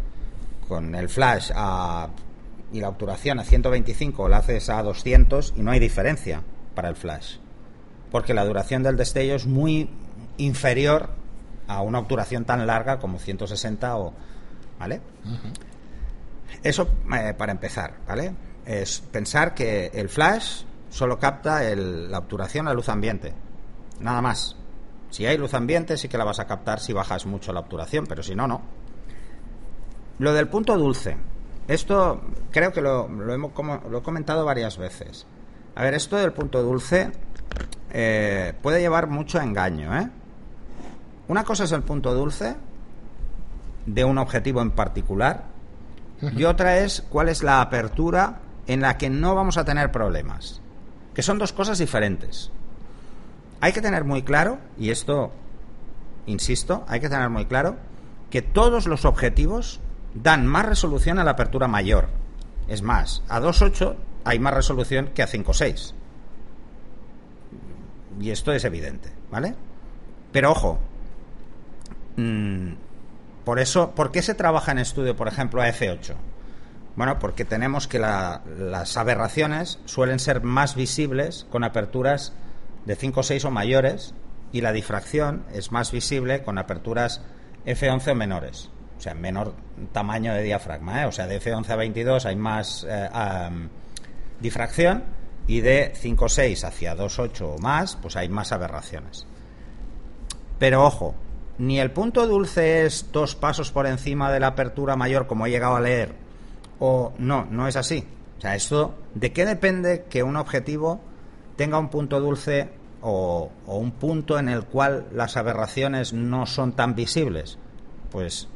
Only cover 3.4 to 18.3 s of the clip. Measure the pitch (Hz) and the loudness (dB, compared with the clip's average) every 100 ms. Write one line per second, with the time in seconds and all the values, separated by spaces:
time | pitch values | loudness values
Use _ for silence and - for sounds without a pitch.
3.4 | 104 123 127 127 - 104 143 - - 107 | 8 8 8 6 4 4 0 2 8 8
4.4 | 113 113 - 110 104 92 127 127 - 139 | 8 2 2 0 0 -2 6 8 10 6
5.4 | 143 - 107 127 117 - 110 156 98 80 | 2 0 4 4 4 2 0 0 -4 -4
6.4 | 101 - - - 87 80 87 76 - - | -6 -8 -6 -6 -6 -6 -8 -8 -10 -14
7.4 | - - - - - - - 120 - 110 | -16 -16 -16 -18 -18 -18 -4 -2 2 2
8.4 | 101 98 - 131 131 127 120 135 135 139 | 2 2 0 2 4 4 2 2 2 2
9.4 | 117 135 156 156 147 - - - - - | 2 2 4 2 0 -6 -10 -12 -10 -2
10.4 | 143 127 135 123 143 156 - - - - | -2 2 2 4 4 4 2 -4 -6 -8
11.4 | - - - 98 104 120 104 127 98 123 | -10 -8 -4 -2 0 0 0 0 0 -2
12.4 | 117 123 113 113 120 131 98 90 - 95 | 0 0 2 2 0 -2 -2 -4 -4 -4
13.4 | 101 104 113 104 123 113 87 - - - | -4 -4 -4 -2 -2 -2 -4 -8 -12 -12
14.4 | - - - - 90 - - - 101 120 | -10 -12 -12 -10 -8 -8 -10 -14 -10 -8
15.4 | - - - - - - - - - - | -8 -10 -12 -16 -14 -8 -6 -6 -10 -8
16.4 | - - - 170 175 - - 123 107 - | -8 -2 0 2 2 2 2 -2 -2 -2
17.4 | 104 95 110 - 90 - - 107 180 | -4 -4 -4 -6 -8 -8 -6 -4 -4